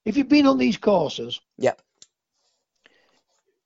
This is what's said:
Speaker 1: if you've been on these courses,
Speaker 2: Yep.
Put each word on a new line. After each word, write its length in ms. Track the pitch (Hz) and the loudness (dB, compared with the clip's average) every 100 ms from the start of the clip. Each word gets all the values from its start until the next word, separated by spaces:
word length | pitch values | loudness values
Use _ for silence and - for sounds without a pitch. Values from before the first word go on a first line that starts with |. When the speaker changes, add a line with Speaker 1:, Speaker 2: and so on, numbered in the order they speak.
| - | -4
Speaker 1:
if 120 | 214 | -2
you've 120 | 262 | 2
been 180 | 294 277 | 4 4
on 100 | 269 | 2
these 200 | 247 202 | 0 0
courses, 640 | - 196 143 - 120 - - - | 0 0 -2 -6 -12 -14 -18 -4
Speaker 2:
Yep. 240 | 127 - _ _ - _ _ _ _ _ _ _ _ _ _ _ _ _ _ _ | -4 -4 _ _ -20 _ _ _ _ _ _ _ _ _ _ _ _ _ _ _